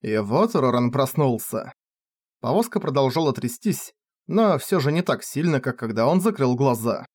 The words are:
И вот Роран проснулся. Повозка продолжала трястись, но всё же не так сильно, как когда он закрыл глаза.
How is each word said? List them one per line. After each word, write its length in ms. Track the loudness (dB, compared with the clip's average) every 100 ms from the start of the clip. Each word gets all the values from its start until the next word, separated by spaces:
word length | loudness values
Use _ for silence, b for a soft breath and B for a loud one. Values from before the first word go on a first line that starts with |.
И 160 | -2 -2
вот 360 | 0 0 2
Роран 360 | 2 0 2 0
проснулся. 800 | 0 -2 0 0 0 -4 -8 -8 -16 _ _ _ _ _ _
Повозка 400 | -2 0 0 -2
продолжала 520 | -2 0 2 2 0
трястись, 600 | 0 -6 -4 -4 -4 -6 _ _ _ -4
но 320 | 2 2 2
всё 220 | 0 0
же 120 | 2
не 100 | 0
так 200 | 0 -2
сильно, 380 | -4 -2 0 0
как 180 | -2 -6
когда 280 | -4 0 4
он 140 | 4
закрыл 340 | 2 2 0
глаза. 500 | 2 2 2 -2 -4 -8